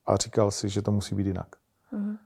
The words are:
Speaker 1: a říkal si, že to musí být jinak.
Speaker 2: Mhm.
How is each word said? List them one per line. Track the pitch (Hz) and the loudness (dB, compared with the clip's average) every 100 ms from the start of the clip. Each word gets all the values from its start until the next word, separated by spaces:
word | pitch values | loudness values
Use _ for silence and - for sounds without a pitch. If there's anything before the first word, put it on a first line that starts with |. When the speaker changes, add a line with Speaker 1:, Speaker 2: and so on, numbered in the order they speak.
| - | 0
Speaker 1:
a | 98 | 0
říkal | - 110 104 | 2 2 2
si, | - 104 | 2 -2
že | 101 | 0
to | 104 | 0
musí | 104 - 98 | 0 0 -2
být | 98 | 0
jinak. | 92 - - _ _ _ | -2 -8 -16 _ _ _
Speaker 2:
Mhm. | 208 202 214 | -6 -6 -8